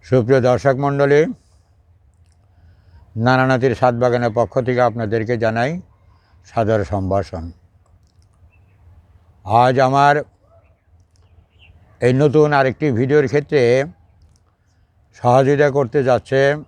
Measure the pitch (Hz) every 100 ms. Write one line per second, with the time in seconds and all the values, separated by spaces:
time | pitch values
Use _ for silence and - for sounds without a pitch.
0 | - 127 113 135 123 120 139 131 143 139
1 | 139 143 170 - _ _ _ _ _ _
2 | _ _ _ _ _ _ - _ _ -
3 | - 110 117 131 131 131 131 113 127 120
4 | 123 120 120 110 110 135 123 123 123 113
5 | 110 113 110 120 113 113 127 175 - _
6 | _ _ _ _ - - 107 110 98 101
7 | 95 98 95 90 82 85 _ _ _ _
8 | _ _ _ _ _ _ _ _ - -
9 | _ _ _ _ 98 113 123 131 131 139
10 | 143 147 - _ _ _ _ _ _ _
11 | _ _ _ _ _ _ - _ _ _
12 | 123 131 147 151 151 143 131 - 151 113
13 | 131 151 135 147 147 147 120 127 151 -
14 | _ _ _ _ _ _ _ _ _ _
15 | _ - 120 127 135 143 147 135 127 147
16 | 131 120 - 135 139 151